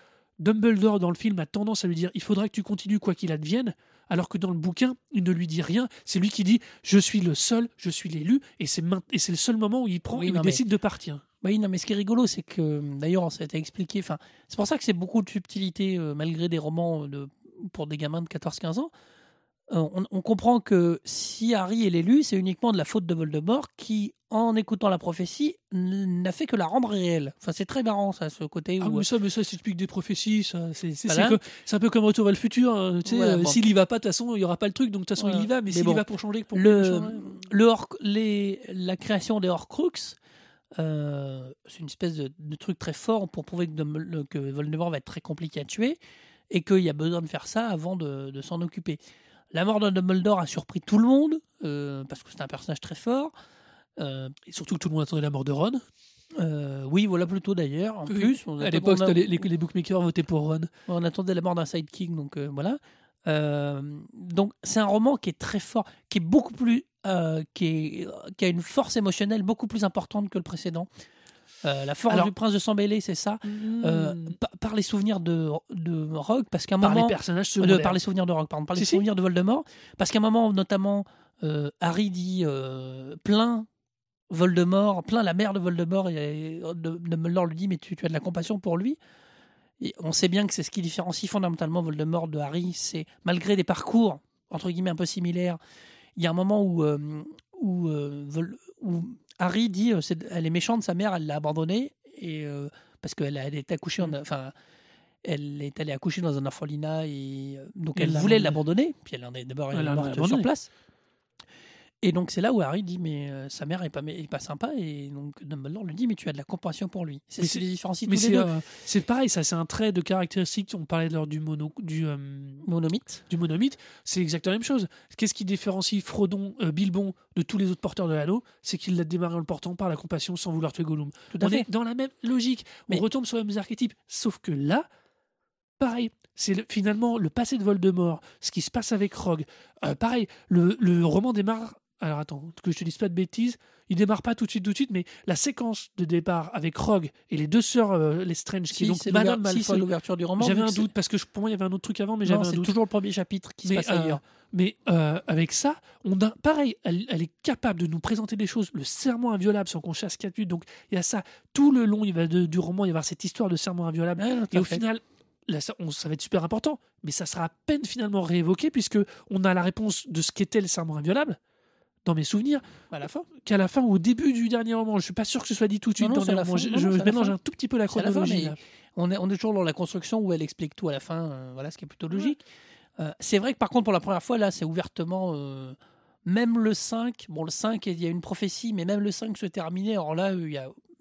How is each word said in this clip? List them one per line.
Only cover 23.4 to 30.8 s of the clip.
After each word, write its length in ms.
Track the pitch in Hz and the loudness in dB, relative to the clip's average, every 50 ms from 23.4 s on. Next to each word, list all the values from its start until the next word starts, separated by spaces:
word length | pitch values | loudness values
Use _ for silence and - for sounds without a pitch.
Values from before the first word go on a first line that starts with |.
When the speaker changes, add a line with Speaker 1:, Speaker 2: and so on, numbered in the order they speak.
| 156 185 233 285 277 - _ | 0 2 0 0 0 -6 _
Speaker 2:
qui, 380 | - - - 220 214 202 - - _ _ _ | -18 -6 -4 -2 -2 -2 -4 -6 _ _ _
en 260 | 226 220 233 233 220 | 0 2 2 4 2
écoutant 320 | 220 202 - 220 190 - 202 | 2 0 0 -2 2 4 2
la 80 | 185 | 2
prophétie, 600 | 170 - 175 165 - 180 170 - - 285 302 359 - _ _ - | 2 0 -4 -2 -2 -4 -6 -2 -2 -2 -2 -2 -4 _ _ -2
n-, 480 | 180 180 180 190 196 196 185 180 175 | -2 0 0 0 0 0 0 0 0
n'a 100 | 180 185 | 0 -2
fait 140 | 185 - 320 | -2 -2 -2
que 100 | - - | 0 0
la 80 | 208 175 | 0 0
rendre 220 | 160 202 262 247 214 | 2 2 2 2 2
réelle. 460 | 208 196 180 175 170 160 143 139 - _ | 0 0 2 2 2 2 0 -4 -8 _
Enfin, 120 | - - | -6 -6
c'est 140 | 165 - 196 | -4 -4 -6
très 160 | - - 269 | -2 -2 0
marrant, 300 | 240 226 208 202 202 196 | 0 2 2 2 0 0
ça, 180 | 185 - 165 156 | -2 -4 -6 -8
ce 140 | - - 160 | -6 -8 -8
côté 340 | 147 - 170 156 - 185 185 | -6 -6 -6 -4 -2 -2 0
Speaker 1:
Ah, 40 | 185 165 | 0 0
Speaker 2:
où, 40 | |
Speaker 1:
mais 60 | 151 - | 0 0
Speaker 2:
euh, 20 | |
Speaker 1:
ça, 160 | 202 - 247 226 | 0 2 2 2
mais 100 | 202 202 | 0 0
ça, 160 | - 220 208 | 0 0 -2
c'est 140 | - - 175 | -2 -4 -6
typique 180 | - 214 185 | -4 -4 -2
des 100 | 170 190 | -2 -4
prophéties, 560 | - - 196 175 - 196 - - 214 214 214 | -4 -4 -6 -4 -4 -4 -2 0 2 2 2
ça. 300 | 196 - - 170 170 165 | 2 0 -4 -4 -6 -6
C'est, 220 | 156 - | -6 -6